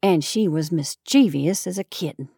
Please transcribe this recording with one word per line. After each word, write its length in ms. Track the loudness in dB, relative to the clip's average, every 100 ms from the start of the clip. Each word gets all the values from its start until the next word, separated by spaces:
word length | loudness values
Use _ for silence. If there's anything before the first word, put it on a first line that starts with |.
and 200 | 4 2
she 240 | 0 0 0
was 240 | 0 -2
mischievous 960 | -2 -4 -10 0 4 4 4 -2 -2 -6
as 120 | -8
a 60 |
kitten. 440 | -8 -8 -8 -8 -16